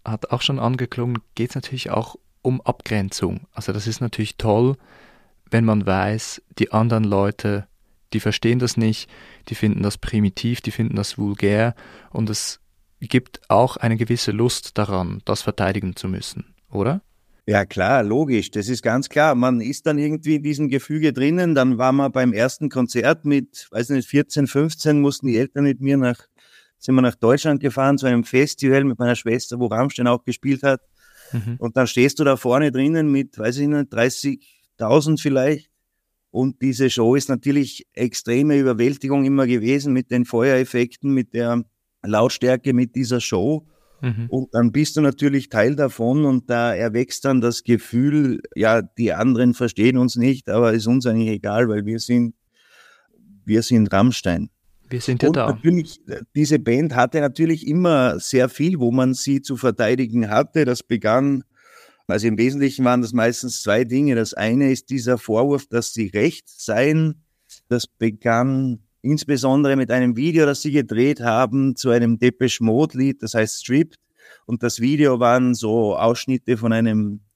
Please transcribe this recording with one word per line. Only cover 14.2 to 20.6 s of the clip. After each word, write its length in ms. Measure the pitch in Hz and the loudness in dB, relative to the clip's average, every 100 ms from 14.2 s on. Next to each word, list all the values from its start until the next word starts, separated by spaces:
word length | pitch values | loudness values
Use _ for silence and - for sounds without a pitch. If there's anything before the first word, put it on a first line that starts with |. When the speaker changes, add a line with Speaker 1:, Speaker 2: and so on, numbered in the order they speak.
| - | -2
Speaker 1:
Lust 480 | 104 123 - - - | 0 0 -2 -8 -4
daran, 440 | 104 95 92 101 | -2 -2 -4 -6
das 180 | - 101 | -4 -4
verteidigen 540 | - - 95 101 92 - | -4 -2 -2 -2 -6 -6
zu 120 | 95 | -8
müssen, 460 | 92 - - - _ _ | -8 -10 -14 -16 _ _
oder? 320 | 101 101 190 - _ _ _ - | -4 -2 -4 -8 _ _ _ -2
Speaker 2:
Ja 180 | 101 | -2
klar, 400 | 98 - 95 135 | 0 -2 0 2
logisch, 480 | 104 120 151 113 - | 2 0 0 -2 -2
das 160 | 104 101 | -6 -6
ist 140 | 123 | -4
ganz 260 | 120 123 139 | -2 -2 -2
klar. 260 | 147 156 | 2 2
Man 260 | 123 127 120 | 2 0 0
ist 260 | 110 143 160 | -4 -6 -4
dann 120 | 147 | -2
irgendwie 380 | 147 156 156 151 | -2 -4 -2 -2
in 80 | |
diesem 240 | 147 143 | -2 -4